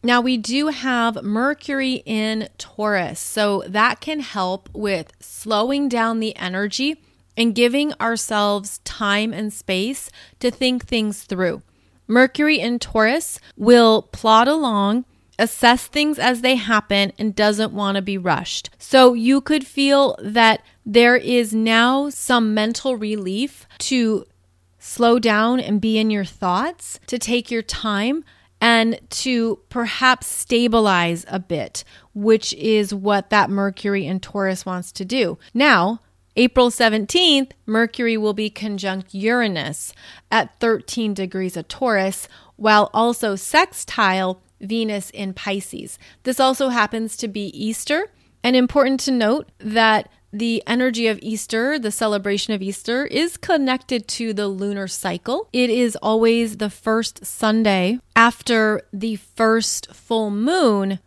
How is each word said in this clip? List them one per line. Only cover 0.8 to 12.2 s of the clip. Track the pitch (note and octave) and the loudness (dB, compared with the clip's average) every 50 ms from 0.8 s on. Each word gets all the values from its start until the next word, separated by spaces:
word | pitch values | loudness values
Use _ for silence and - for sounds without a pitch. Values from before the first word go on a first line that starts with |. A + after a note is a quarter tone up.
| B3+ C4 B3 A#3+ A#3 A#3 A3 - | -4 -2 -2 0 0 -2 -2 -4
Mercury | - G3+ G#3 A3 B3 C#4+ D4 _ - - C#4 C4+ C4+ C4 B3+ - - | -6 -4 -2 0 0 -2 -2 _ -6 -6 -4 -2 -2 -2 -4 -6 -6
in | - A3 G#3+ G#3+ A3 A3 A3 G#3+ - _ | -4 -4 -2 -2 -2 -4 -4 -6 -10 _
Taurus, | - - - _ - G#3 G#3+ G#3 F#3+ F3 - - - | -20 -20 -16 _ -4 -2 -2 0 -2 -2 -4 -8 -10
so | - - - A3 G#3 G#3 G3+ F#3+ - | -10 -6 -2 0 0 0 0 -2 -4
that | - F#3 G#3 A3 B3 - - | -2 2 2 2 2 2 -4
can | - D#4 D#4 D4+ | -6 -6 -6 -6
help | B3+ - - G#3 F#3 F#3 F#3+ G3 _ - - | -8 -8 -6 -4 -4 -4 -4 -6 _ -16 -10
with | G#3 G#3 G3+ G3 E3+ D#3+ - _ _ | -6 -4 -4 -4 -4 -6 -12 _ _
slowing | - - - - - G#3+ A3 G#3 A3 B3+ C#4 C#4+ C#4+ C4+ | -20 -20 -18 -14 -4 -2 0 0 0 0 0 -2 -2 -2
down | A#3+ A#3 A3+ A3+ A3+ A3+ | 0 0 0 0 0 -2
the | A3 A3 - | -4 -6 -6
energy | - F3+ F3+ F#3 F#3+ G3+ G#3 - - C4+ D4 D#4 _ _ _ _ _ _ _ _ | -8 -8 -6 -4 -4 -6 -4 -4 -4 -4 -4 -4 _ _ _ _ _ _ _ _
and | - A#3 A#3 G3+ | 0 0 0 2
giving | A#3 A#3+ A#3+ A#3+ C#4+ D4 D4+ - _ | 2 2 2 2 0 0 -2 -4 _
ourselves | G#3+ A#3 A#3 A3 - - A3 G#3 G#3 G#3 G#3 G3+ G3 G3+ - - | -4 -4 -2 -4 -4 -2 -2 0 0 0 0 -2 -4 -10 -14 -14
time | _ - - - A3 G3+ G3+ G#3 G#3+ A3+ | _ -14 -8 -4 -2 0 0 0 0 -2
and | G#3+ F3 G#3+ G#3+ G#3 | -4 -6 -8 -8 -8
space | - - - F#3 F#3 G3 A#3+ C4+ - - - _ - - - _ _ | -10 -6 -4 -2 -2 -2 -4 -6 -8 -12 -16 _ -20 -20 -20 _ _
to | - A#3+ | -4 -4
think | A#3+ - C4 B3+ B3+ B3 - | -2 0 0 0 0 -2 -4
things | - B3+ A3+ G#3+ G#3+ G3 - - | -4 -2 -2 -2 -2 -6 -8 -8
through. | _ G3+ F3+ F#3 E3+ D3+ - _ _ _ _ _ _ _ _ _ | _ -4 -2 -2 -2 -2 -6 _ _ _ _ _ _ _ _ _
Mercury | - A3 B3 | 2 4 4